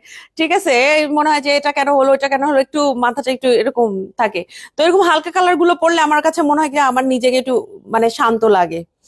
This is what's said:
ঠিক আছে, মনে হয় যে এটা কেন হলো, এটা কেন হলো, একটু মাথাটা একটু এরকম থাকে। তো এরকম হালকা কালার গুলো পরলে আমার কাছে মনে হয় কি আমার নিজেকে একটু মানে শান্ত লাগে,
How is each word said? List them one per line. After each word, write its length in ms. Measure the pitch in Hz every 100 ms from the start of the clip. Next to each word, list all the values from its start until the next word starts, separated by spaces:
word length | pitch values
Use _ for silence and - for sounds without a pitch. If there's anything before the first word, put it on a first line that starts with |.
| - - - -
ঠিক 160 | 320
আছে, 540 | 381 349 240 277 311 294
মনে 200 | 294 302
হয় 100 | 294
যে 160 | 285 285
এটা 160 | 285
কেন 160 | 285 277
হলো, 260 | 277 269
এটা 140 | 269 269
কেন 160 | 277
হলো, 160 | 285 269
একটু 340 | 262 302 285
মাথাটা 360 | 247 240 240 254
একটু 180 | 254 254
এরকম 580 | 233 233 240 226 190 196 -
থাকে। 280 | 214 175 - - - -
তো 80 |
এরকম 160 | 330 370
হালকা 300 | 349 320 339
কালার 260 | 370 359 320
গুলো 180 | 349
পরলে 260 | 339 330 339
আমার 220 | 302 302
কাছে 200 | 320 339
মনে 180 | 294 294
হয় 100 | 302
কি 80 | 285
আমার 260 | 262 247
নিজেকে 340 | 262 254 254 254
একটু 420 | 254 240 - 95 -
মানে 240 | 220 226
শান্ত 340 | - 233 226
লাগে, 400 | 220 190 170 165 170 _